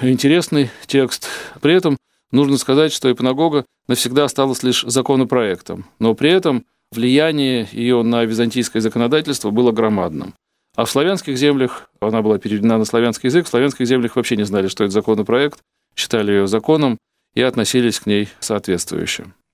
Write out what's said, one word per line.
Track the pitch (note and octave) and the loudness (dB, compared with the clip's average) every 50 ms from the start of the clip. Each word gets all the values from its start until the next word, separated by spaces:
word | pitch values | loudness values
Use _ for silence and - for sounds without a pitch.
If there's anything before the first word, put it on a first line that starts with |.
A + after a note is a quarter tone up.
интересный | B2+ B2+ C3 B2 - C#3 D#3 F3 E3 - D#3+ D3 C#3 A2+ - - - | 0 0 0 2 2 2 2 2 0 0 0 0 0 -2 -4 -14 -8
текст. | - - C#3 C3 A#2+ - - - - - - - - - - | -2 0 0 0 0 -2 -8 -10 -12 -12 -12 -14 -16 -10 -2
При | - D3+ E3+ | 0 2 2
этом | F#3 F3+ E3 C#3 - _ _ _ _ _ - | 4 2 2 -2 -2 _ _ _ _ _ -2
нужно | - C3 C#3+ C#3 C#3 | 0 2 2 2 2
сказать, | B2+ - - C3 C#3+ D#3 D3+ | 0 0 2 2 2 2 2
что | - - - C3 | 0 0 0 0
эпанагога | B2 - B2 B2+ C3 C3+ D#3+ E3 D3 D3 B2 _ _ _ _ | 0 0 0 -2 0 0 0 0 0 -2 -4 _ _ _ _
навсегда | - B2 A#2+ - B2 B2 C#3+ D3 | -4 -2 -2 -2 0 2 2 0
осталась | C3 - - C3+ C3+ B2+ - - | 0 0 0 0 0 0 -2 -2
лишь | B2+ A#2+ - - | -2 -2 0 -2
законопроектом, | A#2 A#2+ C3+ B2 - C#3 C3 C3 G#2+ C3+ B2+ A#2 G2+ F#2 - - - E2+ F2 - - _ - | 0 0 0 0 2 2 0 2 2 0 0 0 0 -4 -6 -8 -12 -12 -12 -12 -14 _ -2
но | A2 A2+ A2 | 0 0 2
при | - C3+ D3+ | 2 2 2
этом | F3 F#3+ F3 E3 C3+ A#2 - _ _ _ _ - | 2 4 2 0 -2 -2 -4 _ _ _ _ -12
влияние | - A#2 A#2 B2+ C3 C#3+ D3+ D#3+ D#3 D3 C#3 C3 B2+ A#2+ A2 G2+ | -6 -2 0 2 2 2 2 2 0 0 -2 -2 -2 -2 -4 -6
ее | - A2 A#2 B2 B2 A#2+ A#2 | -6 -4 0 2 2 2 2
на | A#2 A#2 A#2 A#2 | 2 0 0 0
византийское | A2 A2+ A2 A#2 A#2 - B2+ A#2 - - A2+ | 0 0 0 -2 0 0 -2 -4 -2 -2 -2
законодательство | A2 A2 - A#2 A#2+ A#2+ C#3+ D#3 D#3 D3 C#3 - - G#2+ | -2 -2 0 0 0 2 0 0 0 -2 -6 -4 -4 -2
было | G#2 A#2 B2 A#2+ | 0 2 2 2
громадным. | A2 A2 A2+ A2 G#2+ G2 F2+ E2+ D#2 D2 D2+ F#2+ - _ _ _ _ _ _ _ - | 2 2 0 0 0 0 -2 -4 -6 -8 -10 -12 -16 _ _ _ _ _ _ _ -6
А | - A#2 | -4 -4
в | - | 0
славянских | - C#3 D3 F3+ G3 F3+ - D3+ C3+ | 0 0 0 0 0 -4 -4 -6 -2
землях, | B2 C#3 D3 C#3+ C3+ C3 B2 - - - _ _ - | 2 2 2 4 2 0 0 -2 -6 -18 _ _ -6
она | - G#2+ A2 A2+ G#2+ | -4 -2 0 0 2
была | G#2+ G#2+ G2 | 2 0 0
переведена | - G#2 G#2+ G#2 G2+ A2+ A2+ A2+ | 0 -4 -4 0 2 2 2 2
на | A2 | 0
славянский | - - A#2 A#2 A#2+ G#2+ - - | 0 0 0 0 0 -2 -2 -2
язык, | C3 C3 F3 E3 | 0 2 2 0
в | - | 2
славянских | - A#2+ C3 C#3+ C3+ - C3 | 0 0 0 0 0 -2 0
землях | A#2 C3 B2+ A#2 A2+ - | 0 2 2 0 0 -2
вообще | B2 A#2 - A#2+ | -2 -2 -2 0
не | G#2 G#2 | -2 -2
знали, | G#2 G2 G#2 F#2+ | 0 0 0 -2
что | F#2+ - - G#2+ | -2 -2 -2 -2
это | G2+ | 0
законопроект, | F#2+ G#2+ G#2 - A2 G#2 G#2 - A2+ B2+ C#3+ D3 - - _ _ _ _ _ _ - | 0 0 0 0 0 0 0 0 0 0 0 -2 -4 -8 _ _ _ _ _ _ -10
считали | - - - - A2+ G#2 G#2 | -10 -6 -2 -2 0 0 2
ее | G2+ G2+ G2 | 2 2 2
законом | G2 G2+ A2 - - D#3 D#3 D3+ C3 A#2 A2 _ _ _ _ _ _ - | 2 0 -2 2 2 2 2 2 0 0 -2 _ _ _ _ _ _ -2
и | - | 0
относились | B2 B2+ A#2+ A#2+ G#2+ - - B2+ B2 A#2 G#2+ - | 0 0 0 0 -2 0 2 2 2 2 0 -2
к | - | -2
ней | G#2 G#2 G#2 G#2 G2+ - - | 0 0 0 0 -4 -8 -12
соответствующе. | - - A2 G2+ - - F#2 F2 - - - D#2 D#2+ - - - - F#2 - _ _ _ | -6 -4 -4 -4 -2 -2 -4 -4 -4 -6 -6 -6 -6 -6 -8 -10 -10 -16 -20 _ _ _